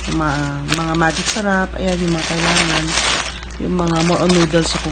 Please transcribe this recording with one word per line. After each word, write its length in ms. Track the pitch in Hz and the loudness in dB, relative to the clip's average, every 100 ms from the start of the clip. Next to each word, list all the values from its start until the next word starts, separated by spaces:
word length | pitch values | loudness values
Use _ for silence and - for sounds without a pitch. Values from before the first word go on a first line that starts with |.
| - | -4
Yung 80 | 160 | 0
mga, 180 | 151 143 143 143 143 160 | 0 0 -2 -4 -4 -2
mga 180 | 160 165 | 0 2
magic 320 | 160 165 170 | 2 0 -4
sarap. 420 | 220 208 190 190 - | -2 0 0 0 -2
Ayan, 180 | 185 180 | -2 0
yung 160 | 175 | 0
mga 140 | 165 160 | 0 -2
kailangan. 560 | 165 170 170 165 160 160 165 - - - - - - | 0 2 2 0 -2 -2 -2 0 -2 -4 -10 -12 -8
Yung 120 | 175 180 | -4 0
mga 220 | 170 165 170 | 0 2 2
more 160 | 175 | 2
on 100 | 175 | 4
noodles 400 | 175 165 165 160 - | 4 4 2 2 -2
ako 140 | 156 | -4